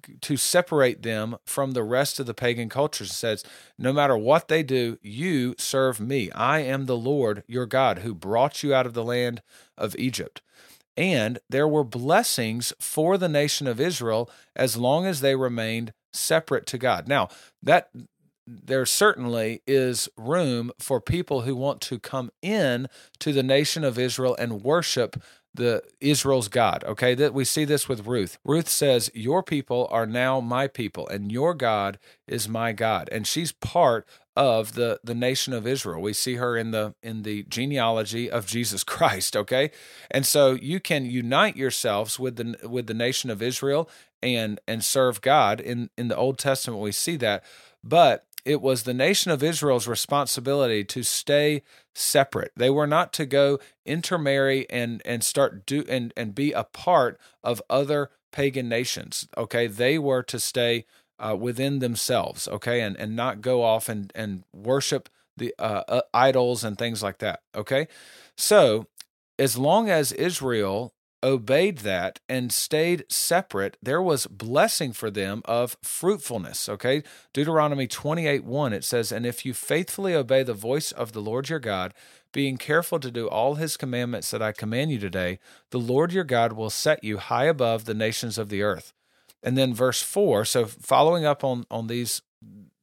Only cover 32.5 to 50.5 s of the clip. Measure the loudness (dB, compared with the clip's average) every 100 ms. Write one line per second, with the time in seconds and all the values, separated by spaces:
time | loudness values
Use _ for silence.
32.5 | -2 -2 0 0 0 -2 -6 -4 -4 -4
33.5 | -6 -2 4 4 4 -2 -20 _ 2 4
34.5 | 4 0 -2 -2 -2 -4 -2 0 -2 -2
35.5 | -4 -4 -4 -4 -4 -4 -2 -4 -2 -2
36.5 | -2 -2 -2 -4 -6 -10 -8 -6 -8 -6
37.5 | -6 -2 0 2 0 -2 -4 -4 -4 -4
38.5 | -4 -4 -4 -6 0 0 0 -2 -2 0
39.5 | 0 0 -4 -20 -20 -4 -2 2 6 6
40.5 | 4 -2 -4 -2 -2 -2 -4 0 2 2
41.5 | 2 -2 0 0 0 -2 -4 -6 -6 -8
42.5 | -8 -8 -6 -4 -2 -2 -2 -4 -4 -4
43.5 | -2 0 0 -2 -8 _ -6 -2 0 -2
44.5 | -6 -6 -4 0 2 2 2 4 6 6
45.5 | 2 -4 -6 -6 -6 -2 0 0 0 0
46.5 | 0 -2 -6 -4 -4 -4 -2 0 -2 -6
47.5 | -20 -20 _ 2 6 8 6 _ -8 -2
48.5 | 0 2 0 0 2 4 4 2 2 2
49.5 | 2 2 2 2 -4 0 0 0 -2 0